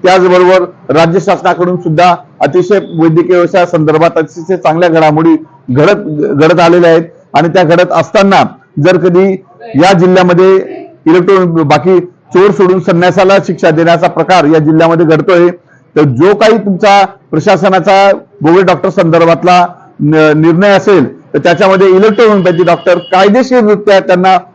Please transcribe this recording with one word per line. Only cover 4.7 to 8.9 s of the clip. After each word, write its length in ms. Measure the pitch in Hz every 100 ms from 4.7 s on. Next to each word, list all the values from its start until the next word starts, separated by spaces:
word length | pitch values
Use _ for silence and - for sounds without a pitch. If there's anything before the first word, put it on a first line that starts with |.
| 160 175
घडामोडी 480 | 165 156 151 165 156 - - -
घडत, 260 | 123 160 208 - 147 139
घडत 280 | 139 156 175
आलेल्या 300 | 170 175 170
आहेत 120 | 165 165 - _
आणि 140 | 139 170
त्या 140 | 185
घडत 300 | 165 170 180
असताना 500 | 165 160 220 196 185 123 - _ -
जर 120 | 151